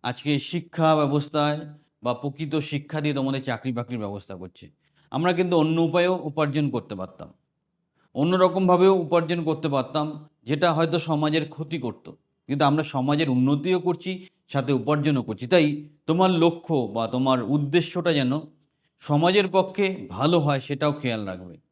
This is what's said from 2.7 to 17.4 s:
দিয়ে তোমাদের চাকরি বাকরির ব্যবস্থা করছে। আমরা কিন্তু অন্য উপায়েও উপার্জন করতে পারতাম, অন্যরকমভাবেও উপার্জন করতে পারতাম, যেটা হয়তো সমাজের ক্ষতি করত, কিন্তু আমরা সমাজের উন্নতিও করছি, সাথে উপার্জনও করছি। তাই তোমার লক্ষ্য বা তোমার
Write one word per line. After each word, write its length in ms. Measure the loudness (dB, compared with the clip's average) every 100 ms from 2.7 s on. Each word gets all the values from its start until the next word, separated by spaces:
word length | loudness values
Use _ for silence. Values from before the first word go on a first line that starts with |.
| -8 -6 -4
দিয়ে 140 | -2 -2
তোমাদের 280 | -2 -4
চাকরি 280 | -4 -6 -4
বাকরির 280 | -6 -6 -6
ব্যবস্থা 360 | -6 -8 -12 -14
করছে। 360 | -16 -18 -20 _ _ _ _
আমরা 220 | -2 0
কিন্তু 240 | 0 2 4
অন্য 240 | 4 2
উপায়েও 380 | 2 2 2 0
উপার্জন 460 | -4 -2 -2 0 -2
করতে 260 | -2 -6 -10
পারতাম, 380 | -10 -12 -20 _ _ _ _ _ _ _ _
অন্যরকমভাবেও 800 | -2 0 4 4 4 4 6 6
উপার্জন 500 | 4 2 0 0 -2
করতে 260 | -2 -2 0
পারতাম, 600 | -2 -2 -4 -4 -8 -16 _
যেটা 300 | -6 0 2
হয়তো 260 | 2 0 0
সমাজের 500 | -2 0 0 0 -4
ক্ষতি 280 | -10 -8 -6
করত, 340 | -8 -10 -18 -20 _ _ -8
কিন্তু 180 | 2 2
আমরা 180 | 2
সমাজের 460 | 0 -2 0 0 0
উন্নতিও 500 | 2 2 0 0 0
করছি, 480 | 0 -4 -6 -10 -12 _ _
সাথে 260 | -4 0
উপার্জনও 500 | -2 0 0 2 0
করছি। 240 | -2 -8 2
তাই 420 | 4 4 0 -10 _ -2
তোমার 260 | 2 4
লক্ষ্য 600 | 6 2 2 -2 -2 -2
বা 140 | -4 -2
তোমার 360 | 0 2 2